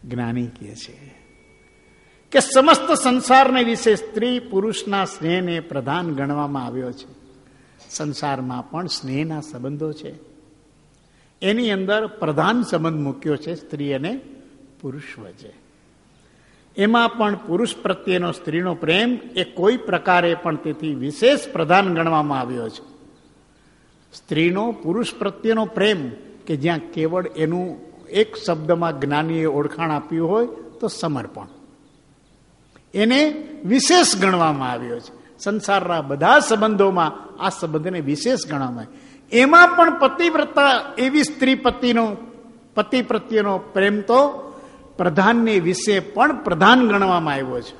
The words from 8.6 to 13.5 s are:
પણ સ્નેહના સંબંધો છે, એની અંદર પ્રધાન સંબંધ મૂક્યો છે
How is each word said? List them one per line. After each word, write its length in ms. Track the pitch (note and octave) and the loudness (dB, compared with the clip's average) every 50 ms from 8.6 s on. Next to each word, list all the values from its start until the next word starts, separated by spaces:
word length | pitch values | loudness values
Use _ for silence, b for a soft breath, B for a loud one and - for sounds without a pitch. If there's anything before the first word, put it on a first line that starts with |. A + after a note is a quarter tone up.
| B2 | -12
પણ 220 | - - D#3+ F#3 F3 | -10 -10 -10 -8 -6
સ્નેહના 540 | - - - C3 C3 C#3 D#3 D#3+ D#3 D3+ | -8 -8 -8 -6 -4 -4 -4 -4 -6 -10
સંબંધો 480 | C3+ - - B2+ A#2+ C3+ D3 C#3+ D#3 D#3 | -10 -12 -14 -12 -10 -10 -8 -8 -8 -8
છે, 200 | D3 D3+ - C#3+ C#3 - - - - - _ _ _ _ _ _ _ _ _ _ b b b b b b b b b b | -8 -10 -14 -18 -18 -18 -20 -20 -20 -20 _ _ _ _ _ _ _ _ _ _ b b b b b b b b b b
એની 280 | - F#3+ G#3 A#3 B3 A3+ | -2 -2 0 0 0 -2
અંદર 320 | G3+ F#3+ F#3+ F#3 G#3 A3 A3 G#3+ G#3 - | -2 -2 -2 -2 -2 -2 -2 -4 -6 -6
પ્રધાન 400 | - D#3 D3+ D3 D#3+ F#3 A3+ B3 A#3 | -4 -2 0 0 2 2 2 0 -2
સંબંધ 360 | - - E3 D#3+ E3 D#3+ D3+ | -2 -2 -2 -2 -2 -2 -2
મૂક્યો 360 | D3 C#3 C3 C3+ - D3+ D3 | -4 -4 -6 -6 -4 -4 -4
છે 160 | C#3 - D#3+ | -4 -4 -10